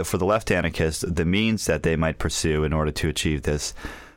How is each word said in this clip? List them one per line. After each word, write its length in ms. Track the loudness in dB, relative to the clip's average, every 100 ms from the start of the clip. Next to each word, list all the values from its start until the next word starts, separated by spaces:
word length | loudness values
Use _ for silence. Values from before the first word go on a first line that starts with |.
for 140 | -2 0
the 80 | 2
left 240 | 2 2
anarchist, 640 | 2 0 0 0 0 -2
the 100 | 0
means 420 | 2 2 2 0 0
that 160 | 0
they 140 | 2 2
might 220 | 0 0
pursue 460 | -2 -2 0 2
in 80 | 2
order 200 | 2 0
to 160 | 0 -2
achieve 340 | 0 0 0
this, 320 | 0 -2 -2 -8 -12 -12 -18